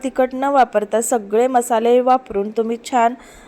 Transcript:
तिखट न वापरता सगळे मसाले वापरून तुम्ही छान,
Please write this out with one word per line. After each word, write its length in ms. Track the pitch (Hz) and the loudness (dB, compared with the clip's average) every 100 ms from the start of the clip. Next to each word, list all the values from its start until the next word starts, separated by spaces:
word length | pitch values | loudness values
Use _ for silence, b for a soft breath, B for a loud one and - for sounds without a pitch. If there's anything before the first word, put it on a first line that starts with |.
तिखट 260 | 262 - 254 | -2 -2 -2
न 100 | 262 | -2
वापरता 580 | 277 285 233 208 208 220 | 0 2 2 0 -2 -2
सगळे 460 | 226 240 202 214 254 | 0 -4 -2 0 2
मसाले 520 | 254 240 226 233 247 | 0 0 0 2 2
वापरून 520 | 254 262 - 196 208 | 4 0 0 -6 -4
तुम्ही 260 | 214 226 233 - | -4 -4 -6 -4
छान, 220 | 247 233 254 B B | 0 0 -2 B B